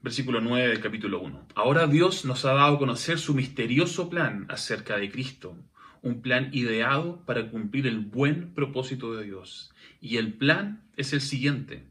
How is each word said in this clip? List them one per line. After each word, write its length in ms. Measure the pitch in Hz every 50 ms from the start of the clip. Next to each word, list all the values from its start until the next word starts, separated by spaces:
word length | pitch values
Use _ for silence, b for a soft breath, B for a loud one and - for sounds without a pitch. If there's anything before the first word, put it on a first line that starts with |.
versículo 400 | - 120 117 - 131 127 120 113
nueve 280 | 113 117 123 123 127 123
del 100 | 113 110
capítulo 420 | 107 107 104 110 107 101 95 87
uno: 260 | 92 90 - - - - -
Ahora 320 | 104 107 127 143 165 165
Dios 400 | 147 143 156 175 185 185 - -
nos 180 | 139 123 - -
ha 80 | 135 135
dado 240 | 139 143 147 147
a 20 | 143
conocer 400 | 139 131 117 - - - 165 156
su 160 | - - 143
misterioso 760 | 131 131 - - - 117 113 123 143 175 170 - - 175 175
plan 380 | 175 175 151 117 101 101 95 -
acerca 480 | - - - - 113 101 104 - 107
de 140 | 101 101 98
Cristo, 440 | 104 123 131 - - _ - 90 85 87 - _ B B B B B B
un 220 | - 127 120 117 -
plan 260 | 127 123 127 131 135 -
ideado 720 | 139 120 117 110 110 117 127 139 147 165 175 170 - -
para 280 | - 120 117 110 110
cumplir 340 | 117 113 104 104 - 139 135
el 140 | 123 113 110
buen 520 | 107 104 107 123 139 143 151 175 175 - -
propósito 600 | - 143 135 139 127 127 - 135 123 120 113 113
de 100 | 110 104
Dios. 460 | 101 98 95 90 - - - - B B B B B B B
Y 180 | - 135 117
el 160 | 117 110 107 104
plan 480 | - 139 143 160 185 202 202 - - _ _ _
es 160 | - 139 - 147
el 80 | 139
siguiente. 600 | - - 147 131 131 143 143 123 110 - - - - -